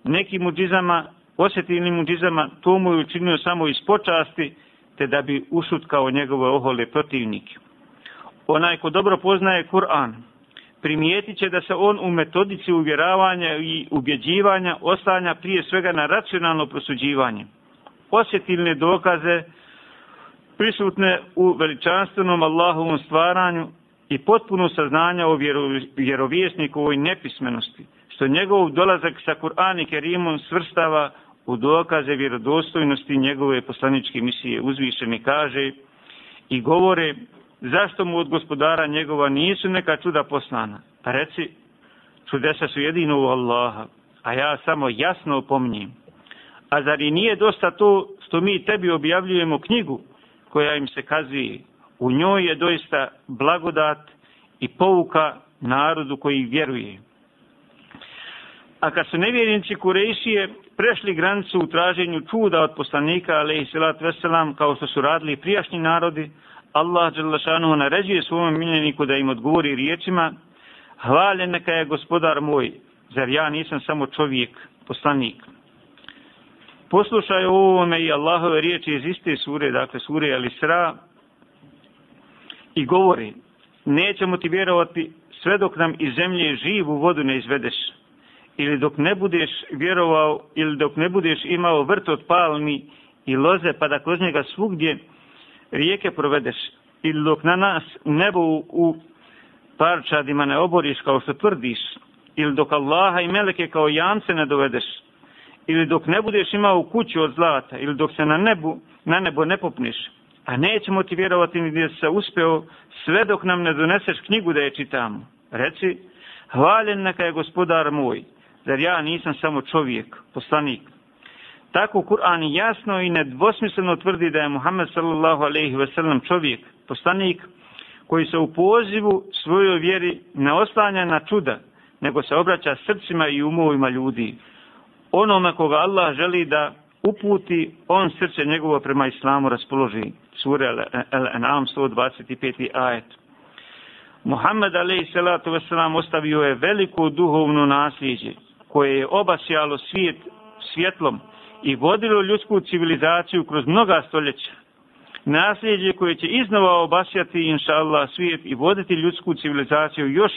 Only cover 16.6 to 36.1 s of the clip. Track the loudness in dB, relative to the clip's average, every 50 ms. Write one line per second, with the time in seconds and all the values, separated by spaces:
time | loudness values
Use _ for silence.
16.6 | -2 -4 -6 -8 -6 -6 -4 -2 -2 0 0 2 0 0 -2 -6 -12 -16 _ _
17.6 | _ _ _ _ _ -20 -20 _ _ _ 2 2 2 2 -2 -4 -2 -2 0 0
18.6 | 2 0 0 2 2 2 2 2 2 0 0 2 0 0 0 0 -2 -8 -16 -20
19.6 | -20 -20 -20 -20 -20 -20 -20 -20 -20 -20 -20 -20 -20 -20 -20 _ _ _ _ -2
20.6 | 0 0 0 0 -2 -2 0 2 2 2 2 0 -4 -6 0 2 4 4 4 2
21.6 | 0 -2 -2 -2 -2 0 0 0 0 -2 -2 -2 0 2 2 2 2 2 2 2
22.6 | 2 2 2 0 0 -2 -2 -4 -2 0 2 2 2 4 2 2 2 0 0 -2
23.6 | -6 -8 -12 _ _ _ _ _ _ -6 -6 -2 2 2 2 2 2 0 0 0
24.6 | 0 0 0 -2 -2 2 2 2 2 2 0 0 2 2 2 2 0 0 0 -2
25.6 | -2 -2 -4 -4 -6 -8 -6 -2 -2 0 0 0 -2 0 0 0 -2 -2 -2 -4
26.6 | -6 -4 -2 -2 0 0 0 0 0 -2 -2 -4 -8 -14 -12 -8 -6 -6 -6 -6
27.6 | -8 -10 -12 -20 -20 -20 _ _ _ _ -6 -2 0 2 2 2 2 2 4 4
28.6 | 4 2 2 4 4 4 4 2 0 -4 -6 -4 -4 -6 -4 -4 -4 -4 0 0
29.6 | 0 0 0 -2 -4 -4 -4 -4 -4 -2 -2 -2 0 -2 -2 -4 -6 -4 -4 -4
30.6 | -4 -2 -2 0 0 2 2 0 0 -2 -6 -14 -20 _ _ _ _ -6 -4 0
31.6 | 2 4 4 2 2 0 -2 -2 0 -2 -2 -2 -2 -2 -4 -4 -2 0 0 0
32.6 | 0 -2 -2 0 2 2 0 -2 -2 -2 0 0 0 0 0 0 0 0 0 0
33.6 | -2 -6 -6 -2 0 2 2 0 -2 -4 -6 -4 -4 -4 -4 -6 -6 -6 -4 -2
34.6 | -2 -4 -2 -2 -4 -4 -4 -4 -4 -4 -4 -2 -2 -2 0 0 0 -2 -2 -4
35.6 | -4 -4 -8 -12 -20 _ _ _ _ -20